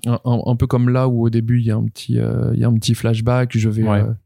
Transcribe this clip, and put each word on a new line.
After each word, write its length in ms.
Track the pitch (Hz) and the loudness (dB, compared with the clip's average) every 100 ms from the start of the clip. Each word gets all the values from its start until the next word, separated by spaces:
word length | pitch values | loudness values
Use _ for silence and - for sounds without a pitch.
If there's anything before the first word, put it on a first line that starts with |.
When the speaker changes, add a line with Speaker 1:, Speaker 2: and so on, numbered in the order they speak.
| - | -4
Speaker 1:
un, 140 | 117 | -4
un, 180 | 123 120 - | -2 -2 0
un 100 | 120 | -2
peu 120 | 131 | 0
comme 220 | 123 123 | 2 2
là 180 | 127 131 | 2 2
où 180 | 120 117 | 0 0
au 40 | |
début, 300 | 113 113 123 | 0 0 0
il 40 | 113 | 0
y 60 | |
a 60 | 110 | 0
un 80 | 110 | -2
petit, 340 | - - 120 | -6 -4 -2
euh, 320 | 113 120 117 | 0 0 0
il 60 | - | 0
y 40 | |
a 40 | 113 | 2
un 60 | 113 | 2
petit 180 | 104 | 0
flashback, 640 | 113 113 113 113 123 123 117 | 0 0 0 0 0 0 0
je 120 | 110 | 0
vais, 120 | 107 | 0
Speaker 2:
Ouais. 180 | 110 101 | 2 2
Speaker 1:
euh, 120 | 110 113 | 0 -4